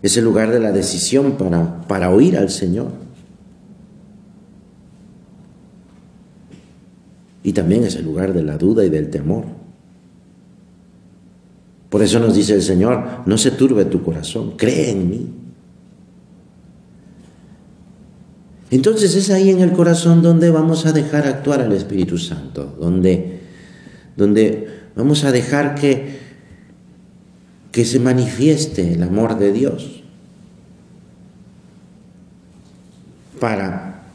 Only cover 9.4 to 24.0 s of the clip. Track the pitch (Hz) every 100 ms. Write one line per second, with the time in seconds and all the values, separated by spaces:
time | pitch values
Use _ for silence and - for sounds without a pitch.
9.4 | 107 - - - _ _ _ _ _ _
10.4 | _ - - _ _ _ - - - -
11.4 | _ _ _ _ - 104 101 113 113 98
12.4 | 101 101 87 90 110 123 - - 92 110
13.4 | 131 - 135 110 92 92 - 80 76 113
14.4 | - - 107 - 135 98 87 110 123 -
15.4 | - - _ - _ - - - _ -
16.4 | - - - - - - - - - -
17.4 | - - - - - - - - - -
18.4 | - - - 131 170 220 196 175 196 190
19.4 | 190 185 175 175 170 165 170 165 170 165
20.4 | 170 160 165 160 160 156 143 147 143 131
21.4 | 139 139 117 98 101 101 85 85 - 76
22.4 | 71 - 71 - 85 92 92 90 - -
23.4 | - - - - - -